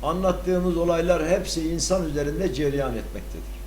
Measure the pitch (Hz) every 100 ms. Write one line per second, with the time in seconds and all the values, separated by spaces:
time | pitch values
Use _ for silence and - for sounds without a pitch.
0 | 139 170 185 180 180 180 180 170 170 170
1 | 170 175 156 196 175 - 160 170 - 185
2 | 165 143 143 156 185 123 147 139 135 113
3 | 101 104 - 85 - -